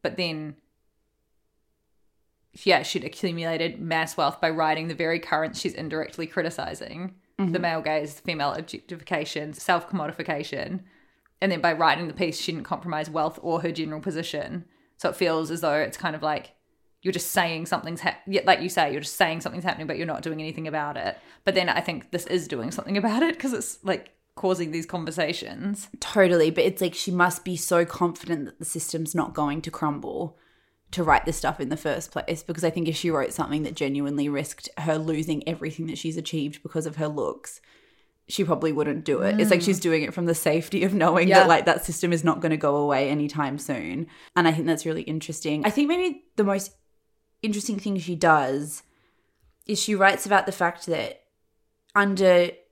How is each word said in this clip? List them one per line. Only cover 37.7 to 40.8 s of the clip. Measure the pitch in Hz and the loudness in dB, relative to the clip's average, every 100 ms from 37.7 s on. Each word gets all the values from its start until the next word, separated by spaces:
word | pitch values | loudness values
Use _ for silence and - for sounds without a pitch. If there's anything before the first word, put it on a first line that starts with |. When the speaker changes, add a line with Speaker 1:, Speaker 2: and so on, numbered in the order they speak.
| _ _ _ _ _ _ | _ _ _ _ _ _
Speaker 2:
she | - | -2
probably | 175 156 160 | 0 2 2
wouldn't | 147 151 143 | 0 0 -2
do | 156 139 | 0 2
it. | - 214 | 2 2
It's | 214 | 4
like | 180 | 4
Speaker 1:
Mm. | 170 | 4
Speaker 2:
she's | 185 | 2
doing | 175 160 | 2 2
it | 151 | 0
from | - 170 | -2 0
the | 165 | 2
safety | - 156 165 196 | 2 0 0 0